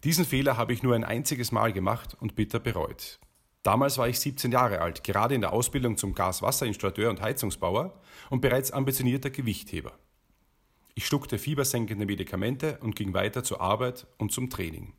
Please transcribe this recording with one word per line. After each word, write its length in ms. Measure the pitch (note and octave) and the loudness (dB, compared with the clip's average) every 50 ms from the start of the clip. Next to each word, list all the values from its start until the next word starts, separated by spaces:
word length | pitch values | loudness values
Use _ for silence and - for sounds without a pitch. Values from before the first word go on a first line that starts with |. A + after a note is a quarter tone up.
| - | 2
Diesen 220 | D3 E3 E3 F3 | 2 4 4 2
Fehler 320 | C3 - C3 C3+ C#3 B2+ A2+ | 2 2 2 4 4 4 4
habe 160 | A#2 A2 B2 | 2 0 0
ich 100 | A2+ - | 0 4
nur 100 | B2+ A#2+ | 4 4
ein 120 | A#2 A2+ | 4 2
einziges 460 | - A2+ A#2 D3 - D3+ B2 A#2+ - | 0 -2 -2 -2 -2 -2 -2 -2 0
Mal 220 | A#2+ A2+ G#2+ A2+ G2+ | 2 2 2 2 2
gemacht 420 | F#2+ F#2 G2 A2+ A#2 - - - - | 0 0 0 0 0 -4 -12 -12 -6
und 160 | - A2 - | -6 -6 0
bitter 240 | - G#2+ G2+ - A2+ | 0 -2 0 0 -4
bereut. 600 | - A#2+ - F2+ D#2 - - - - - - - - _ _ _ _ _ _ _ _ | -2 -2 -2 -2 -2 -4 -4 -8 -12 -14 -14 -18 -20 _ _ _ _ _ _ _ _
Damals 340 | - G2+ A#2 C#3 C#3 - B2+ | 4 4 6 4 2 2 2
war 120 | B2 A#2 | 0 0
ich 100 | B2 - | 2 0
siebzehn 320 | - D3+ B2+ - - B2 | -2 -2 -4 -2 -2 2
Jahre 300 | A#2+ B2+ B2+ A#2+ G2+ E2 | 4 4 4 4 2 0
alt, 220 | E2 E2+ D#2+ - - | 0 -2 -2 -4 -4
gerade 300 | - G2 G2 G#2+ A#2+ C#3 | 0 2 2 2 2 2
in 80 | B2 | 2
der 120 | G2+ F2+ - | 2 2 2
Ausbildung 440 | A2+ B2 - - C#3+ B2 A#2+ G#2+ - | 2 0 2 0 0 0 0 0 0
zum 160 | - G2 F2+ | -2 -4 0
Gaswasserinstallateur 960 | - G2 F#2 F#2 - - G2+ C3+ - C#3 A#2 G2+ - - G2 - - G#2 A#2 | 0 0 0 0 0 0 0 0 0 0 -2 -2 -2 -2 -2 0 2 0 0
und 120 | G#2 E2+ | 2 0
Heizungsbauer 800 | F#2+ A2 C#3+ - - G2+ F2 - - E2+ F#2 A2+ D#3 F#3+ - - - - - - - - | -2 -2 -2 -2 -2 -4 -2 -2 -2 0 0 0 0 -2 -6 -14 -20 -20 -20 -20 -8 -2
und 120 | C#3 B2+ | -2 2
bereits 280 | - C3+ A#2+ C3 C3+ - | 4 4 4 4 2 0
ambitionierter 640 | - C#3 C3+ C3+ C3 - B2+ B2 B2 C#3 C3 C#3+ | -2 0 0 0 0 2 2 2 2 2 -2 -4
Gewichtheber. 600 | C3+ - C3+ A2+ G2 - - - - E2 C2 A#1 - - _ _ _ _ _ _ _ _ _ _ _ _ _ _ _ _ _ _ _ | -4 -2 -2 -2 -2 -4 -6 -8 -8 -8 -8 -8 -14 -16 _ _ _ _ _ _ _ _ _ _ _ _ _ _ _ _ _ _ _
Ich 140 | - - - | -6 -2 0
schluckte 320 | - C#3+ C#3+ - - G#2 | 0 0 0 -2 -4 -4
fiebersenkende 680 | - - D3+ C#3+ C#3 B2+ - A#2+ A#2 G2+ A2 G2+ G#2 | -2 -2 0 0 0 0 2 0 0 -2 -2 -2 -2
Medikamente 720 | G2 G2+ F#2 F#2 - - F#2 F#2+ A2+ C#3 C3+ - D#3 D3 - | -2 -2 -2 -4 -4 -2 -2 0 -2 -2 -2 -4 -4 -4 -4
und 140 | - A#2 G#2+ | -4 -4 -4
ging 200 | - G#2 F#2+ F2+ | -2 -4 -2 0
weiter 280 | F#2 F#2+ G#2+ - B2 A#2+ | 0 0 0 0 -2 -4
zur 160 | - - - | -4 -4 0
Arbeit 460 | F2+ F#2 G2+ A2 B2 B2 B2 - - - _ _ | 2 2 2 2 2 -2 -4 -6 -14 -20 _ _
und 120 | G#2 G2+ | -4 -2
zum 200 | - - B2+ B2+ | -2 -2 -4 -4
Training. 420 | - - F#2 E2 - - - - - | -4 -6 -6 -6 -6 -10 -12 -14 -16